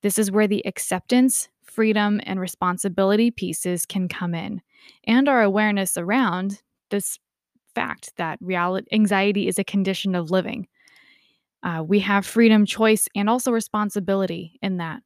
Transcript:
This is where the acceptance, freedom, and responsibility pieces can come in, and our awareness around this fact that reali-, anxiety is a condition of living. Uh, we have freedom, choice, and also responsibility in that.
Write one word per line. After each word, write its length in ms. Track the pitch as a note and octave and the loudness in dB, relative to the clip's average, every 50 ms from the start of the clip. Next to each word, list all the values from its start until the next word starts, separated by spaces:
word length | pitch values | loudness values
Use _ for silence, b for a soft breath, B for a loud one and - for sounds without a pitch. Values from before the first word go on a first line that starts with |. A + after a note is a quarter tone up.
This 160 | - G#3 F#3+ - | -2 -2 0 0
is 140 | G#3+ G3 | -2 0
where 160 | F#3+ G#3+ G#3+ G3+ | 2 2 2 2
the 160 | G3+ G3+ - | 2 -2 -2
acceptance, 840 | - F#3 - - - - F3+ - _ B3 B3 B3+ C4 B3 - - - _ _ _ | -6 -8 -8 -6 -4 -4 -6 -2 _ 2 4 4 4 2 0 -6 -8 _ _ _
freedom, 560 | - - - A3+ A3 G#3+ G#3+ G#3 G#3 G#3 G3+ - | -16 -2 0 0 2 2 2 2 2 0 -2 -2
and 160 | - F#3+ F#3+ | -4 -6 -6
responsibility 880 | F#3 F3+ - _ - F3+ F3+ F3+ - G3+ F3 - G3 F#3+ G3+ G#3 A#3 A#3+ | -6 -6 -6 _ -2 -2 -2 -2 -4 -4 0 0 2 2 4 4 4 2
pieces 560 | A#3 - - F3 D#3+ - - F3+ F3+ F3 - | 0 -2 -8 -8 -6 -6 -4 -4 -4 -4 -6
can 220 | _ - G3 F#3 F3 | _ -4 -4 -4 -4
come 260 | - - F#3 F3 E3+ | -4 -6 -6 -4 -4
in, 280 | E3 E3+ - G#3 F#3 _ b b b b b b b b | -4 -6 -8 -10 -10 _ b b b b b b b b
and 260 | - A3 B3 C4+ C#4+ | 2 2 4 4 4
our 140 | C#4 B3 A3 | 4 4 4
awareness 540 | G3+ F#3+ G#3 G#3+ G#3+ G#3 G3+ F#3+ F3+ - - | 4 4 2 2 2 2 0 -2 -2 -4 -4
around 640 | E3+ F3 G#3 C4 C4 G#3 E3+ F#3 F#3 G3 G3+ - _ _ _ _ _ _ | -2 0 0 2 2 2 0 -2 -2 -4 -6 -8 _ _ _ _ _ _
this 300 | - G3+ F#3+ - - - _ _ _ _ _ _ _ _ _ _ _ | -4 -4 -4 -4 -8 -10 _ _ _ _ _ _ _ _ _ _ _
fact 360 | - - - - - - - - - | -6 -6 -6 -8 -10 -12 -20 -10 -8
that 240 | F3 E3 D#3 - | -6 -6 -6 -8
reali-, 460 | - F3 F#3 F3+ F3 F3+ F#3 F#3+ - _ | -6 -4 -2 -2 0 -2 -2 -4 -6 _
anxiety 560 | - A3 G#3+ G3+ G3+ F#3+ G3 G3+ G#3 G3+ - - | 0 2 2 4 4 2 2 2 2 0 0 0
is 120 | F3+ - | 0 -2
a 40 | G3 | -4
condition 520 | - - G3+ G3 F#3+ F#3+ - - G3 F#3 | -2 0 -2 0 0 -2 -2 -2 -2 -2
of 160 | F3+ E3+ D#3 | -2 -2 0
living. 360 | F3+ F#3+ F3 F#3 - - F#3 _ b b b b b b b b b b b b b b b b _ _ | 0 0 0 -2 -8 -10 -10 _ b b b b b b b b b b b b b b b b _ _
Uh, 220 | - F3 E3+ D#3+ D#3+ | -6 -4 -4 -4 -2
we 140 | D#3+ F#3+ G#3 | 0 0 0
have 260 | F#3+ G3 G3+ G3+ F#3+ | 2 2 0 0 0
freedom, 400 | - - A3 A#3 A3+ A3 G#3+ G#3 | 0 2 4 6 8 8 6 4
choice, 420 | F#3+ - G#3 A3 A3 A3 G#3+ - - _ | 2 2 2 2 4 4 2 0 -4 _
and 140 | - G3+ G#3 | -4 0 0
also 220 | A#3 B3 - C4+ | 0 0 0 0
responsibility 1040 | A#3+ A3+ A3 - - G#3+ G#3 G3+ - G#3 F#3 E3+ G3 G3 G3 F3+ E3 E3+ F3+ E3 _ _ - | -2 -2 -2 -4 -4 -4 -4 -2 -4 -6 -4 -2 -2 0 0 -2 -4 -8 -10 -14 _ _ -6
in 140 | G3 F#3 F3+ | -6 -4 -4
that. 260 | E3+ D#3+ D#3 - _ | -6 -6 -8 -12 _